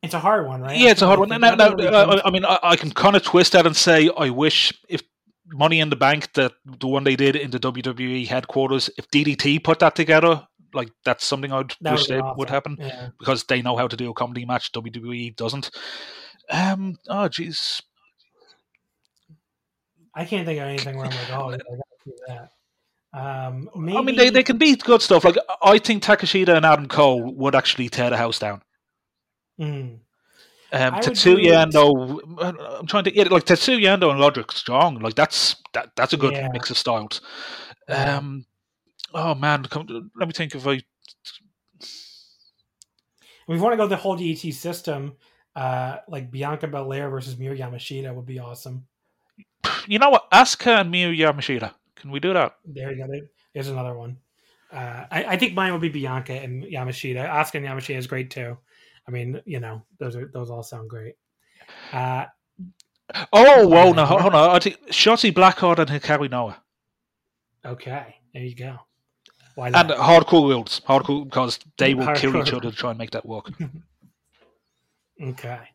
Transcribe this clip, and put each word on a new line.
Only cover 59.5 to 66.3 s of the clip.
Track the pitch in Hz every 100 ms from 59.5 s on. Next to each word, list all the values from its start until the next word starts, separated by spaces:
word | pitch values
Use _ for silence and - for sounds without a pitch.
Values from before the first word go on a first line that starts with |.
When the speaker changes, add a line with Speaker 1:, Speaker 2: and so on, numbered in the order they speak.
| 135
Speaker 1:
know, | 113 110 _ _
those | 127 120
are, | 139
those | 131 120
all | 120
sound | 113 120 110
great. | 113 110 - _ _ _ _ _ - -
Uh, | 135 127 127 - _ _ _ 185 _ _ _ _ - -
Speaker 2:
Oh, | 208 262 277 202
whoa, | 165 180
Speaker 1:
yeah. |
Speaker 2:
no, | 165 147
ho-, | 185
hold | 180 165
on. | 160 180
I |
think | 202 160 -
Shotzi | - 208 226 220
Blackheart | 175 185 180 180 165
and | 151
Hikaru | 143 - 151
Noah. | 143